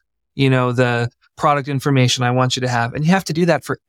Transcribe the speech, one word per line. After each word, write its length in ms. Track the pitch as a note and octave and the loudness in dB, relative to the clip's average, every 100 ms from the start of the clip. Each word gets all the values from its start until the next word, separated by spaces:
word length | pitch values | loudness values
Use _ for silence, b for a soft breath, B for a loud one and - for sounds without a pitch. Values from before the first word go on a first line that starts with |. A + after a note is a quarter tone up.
| _ _ _ | _ _ _
you 160 | - C#3 | -2 0
know, 220 | C3 B2+ | 2 0
the 380 | A#2+ B2 A#2+ A#2 - _ - | 0 0 0 -4 -6 _ -2
product 300 | D#3 C#3+ C3+ | 0 0 -2
information 560 | C#3 D3 C#3 B2 - | -4 0 2 2 0
I 80 | B2 | -2
want 240 | B2 B2 C3 | 0 0 -2
you 60 | |
to 60 | B2 | -2
have. 260 | A#2+ A#2 | -2 -2
And 120 | C3 D3+ | -2 0
you 60 | |
have 140 | F#3+ - | 0 0
to 80 | |
do 120 | D#3+ F3 | 0 0
that 180 | D3 | 0
for 160 | - C3 | -2 -10